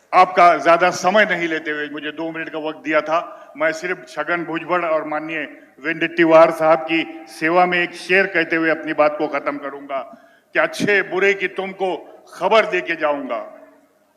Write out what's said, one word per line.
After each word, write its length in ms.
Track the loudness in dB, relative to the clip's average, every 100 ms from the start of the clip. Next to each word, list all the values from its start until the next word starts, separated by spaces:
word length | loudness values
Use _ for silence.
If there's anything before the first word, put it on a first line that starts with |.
| 0
आपका 440 | 4 4 6 6 6
ज्यादा 320 | 4 4 4
समय 360 | 0 2 4
नहीं 220 | 2 0 -2
लेते 240 | -4 -4
हुए, 180 | -6 -6
मुझे 220 | -8 -10
दो 200 | -8 -8
मिनट 180 | -8 -8
का 100 | -6
वक्त 200 | -8 -6
दिया 220 | -2 0
था, 520 | 2 -2 -4 -14 -14 -2
मैं 140 | -2
सिर्फ 340 | -2 -6 -8 -10
छगन 340 | -8 -4 -4
भुजबल 420 | -4 -6 -2 -2
और 180 | 0 -2
माननीय 340 | -2 -6 -6 -8 -8 -14 -20 -10
वेंडेट्टीवार 720 | -6 -4 -4 2 6 8 6
साहब 280 | 4 2 2
की 460 | 0 -2 -4 -10 -16
सेवा 380 | -4 0 2
में 140 | 2 0
एक 140 | -4
शेर 340 | -6 0 2 2
कहते 280 | 0 0
हुए 140 | 0 0
अपनी 240 | -2 -2
बात 240 | 2 2 2
को 100 | -4
खत्म 300 | -4 -6 -8
करूंगा 440 | -10 -12 -10 -8 -10 -18 _ _ _
कि 60 | 0
अच्छे 420 | 0 0 0 0
बुरे 320 | 0 0 0
की 140 | 0 -4
तुमको 500 | -6 -8 -4 -4 -4 -10 -20 -18
खबर 320 | -4 2 4
दे 160 | 2 -2
के 140 | -4
जाऊंगा, 760 | -2 -2 -2 -4 -6 -8 -18 -20 _ _ _ _